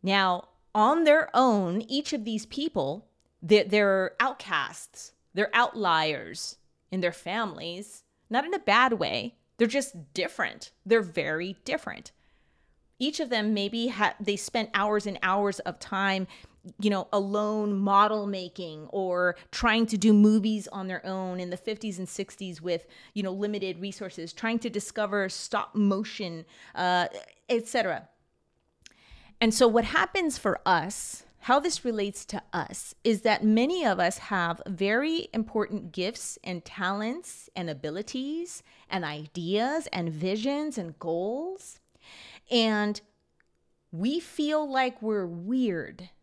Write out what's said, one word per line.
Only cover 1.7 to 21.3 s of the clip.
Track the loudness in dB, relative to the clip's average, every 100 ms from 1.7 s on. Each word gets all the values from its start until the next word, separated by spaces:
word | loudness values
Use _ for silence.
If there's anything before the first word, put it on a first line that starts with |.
| -2
each | -2 -4 -2
of | -6
these | -4 -6 -6
people, | -6 -4 -2 -2 -4 -10 _ _ _
they're, | 6 6
they're | 6 4 4 4 0 0
outcasts, | 0 0 -4 -2 -2 -8 -18 -18 -20 _ _
they're | -4 0
outliers | 2 2 0 2 2 2 -2 -8 -10 -12 -14 _ _ _
in | -2
their | -2
families, | -4 -6 -4 -4 -6 -10 -10 -14 -18 _ _ _
not | -2
in | 0
a | -2
bad | 2 4 4
way. | 2 0 -2 -6 _ _ 0
They're | 2
just | 2 -2 -10 -10
different. | -4 -4 -2 -4 -4 -18 _
They're | 2 2
very | 4 -4 -2 -2 -4 -8
different. | -6 -6 -6 -12 -18 _ _ _ _ _ _ _ _ _
Each | -4 -2
of | -2
them | 0 0
maybe | 0 0 -2 -2
ha-, | 2 0 0
they | -2 -2
spent | -2 -4 -2
hours | 0 2 0 -2
and | -4
hours | 0 2 0 -2
of | -8 -10
time, | -6 -2 0 0 -2 -10 -20 _ -20 -2
you | 0
know, | 0 0
alone | 0 0 0 0 0 0 0
model | 4 6 6 2 -2
making | -6 -8 -10 -10 -12 -8
or | -4 0 2 2 0 -10
trying | 0 2 4 2
to | 4
do | 6
movies | 8 8 6 2 -4 -6
on | -10 -8
their | -8
own | -6 -8 -6